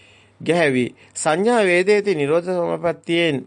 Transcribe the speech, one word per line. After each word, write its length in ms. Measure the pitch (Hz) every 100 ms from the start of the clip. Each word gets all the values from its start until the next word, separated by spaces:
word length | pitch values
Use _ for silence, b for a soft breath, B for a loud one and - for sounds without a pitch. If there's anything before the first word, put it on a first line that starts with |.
| b b b b
ගැහැවි 440 | - 170 151 127 120 - b
සංඥා 500 | - 160 165 220 240
වේදේති 520 | 190 175 185 208 202 156
නිරෝධ 320 | 143 165 175
සමාපත්තියෙන් 880 | 180 170 165 165 156 - 170 165 135